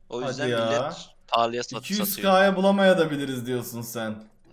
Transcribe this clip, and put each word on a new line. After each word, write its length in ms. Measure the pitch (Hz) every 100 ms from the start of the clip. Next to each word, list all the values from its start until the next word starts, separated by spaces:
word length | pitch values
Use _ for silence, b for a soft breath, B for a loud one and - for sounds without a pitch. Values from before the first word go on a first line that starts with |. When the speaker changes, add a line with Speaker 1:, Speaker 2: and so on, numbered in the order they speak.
| -
Speaker 1:
O 80 | 120
Speaker 2:
Hadi 60 | 131
Speaker 1:
yüzden 200 | 123 131
Speaker 2:
ya. 180 | 117 113
Speaker 1:
millet 440 | 117 143 170 - _ -
pahalıya 360 | 113 117 120
sat-, 60 | 120
satıyor. 280 | 117 123 202
Speaker 2:
İki 80 | 196
yüz 120 | -
K'ya 340 | 196 190 196 185
bulamaya 420 | 190 196 190 175
da 140 | 160
biliriz 340 | 143 139 131 120
diyorsun 360 | 123 117 117
sen. 420 | 120 120 110 107 - _ _